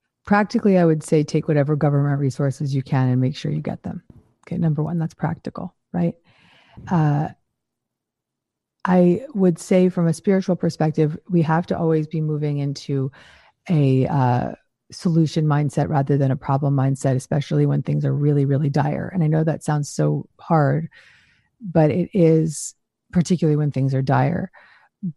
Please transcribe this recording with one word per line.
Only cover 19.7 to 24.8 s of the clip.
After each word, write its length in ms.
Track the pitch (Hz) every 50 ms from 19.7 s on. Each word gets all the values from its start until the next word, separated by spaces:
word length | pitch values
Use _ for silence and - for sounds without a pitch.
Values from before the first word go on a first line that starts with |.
| 151 147 147 -
so 400 | - - 151 151 151 143 - - _ _
hard, 500 | - - 170 156 147 135 139 156 165 - - - - _ _ _ _ _ _ _ _ _ _ _
but 300 | 240 185 160 170 156 151
it 200 | 117 185 175 - -
is, 600 | 202 165 160 160 160 160 165 151 - - - - _ _ _ _ _ _ _
particularly 460 | - 180 156 - 185 156 175 156 151
when 140 | 147 151 147 -
things 220 | 135 135 135 135
are 80 | 131 135
dire, 480 | 135 135 127 131 139 - - 190 - - - - _ _ _